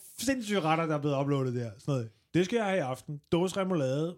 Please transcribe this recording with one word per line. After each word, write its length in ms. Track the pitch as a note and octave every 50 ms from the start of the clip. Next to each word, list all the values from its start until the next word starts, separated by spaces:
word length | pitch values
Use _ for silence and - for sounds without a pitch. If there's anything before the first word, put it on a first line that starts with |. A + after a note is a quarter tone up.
| - - - -
sindssyge 420 | A3+ B3+ C4+ B3+ A3 G3+ G#3 G3
retter, 260 | D#3 D#3 D#3+ D#3+ E3
der 80 | D#3 D3+
er 60 | D3
blevet 200 | C#3 D3 C#3 C3+
uploadet 340 | C#3+ C#3 C#3+ C#3 C3 B2+ A#2+
der. 160 | B2 A#2+ A2+ G2+ G#2+
Sådan 160 | - D3+ C#3
noget. 160 | B2+ A2+ A2 - _ _ _ -
Det 100 | E3 F#3
skal 120 | F3+ A#3
jeg 80 | A#3 A3
have 120 | F#3+ F#3+
i 40 | F#3+
aften. 400 | C#3+ B2+ C3 - - - D3+ C#3+ _ -
Dåse 240 | F3 E3+ F3+ F#3 F3 G3
remoulade 560 | F#3+ F#3 F#3 D#3+ C3+ C3 C3+ D3 D#3+ E3+ F3